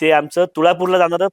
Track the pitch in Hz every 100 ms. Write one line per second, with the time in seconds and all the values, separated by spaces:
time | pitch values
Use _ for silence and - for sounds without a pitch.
0 | 156 151 147 - 180 - 170 175 185 185
1 | 170 170 190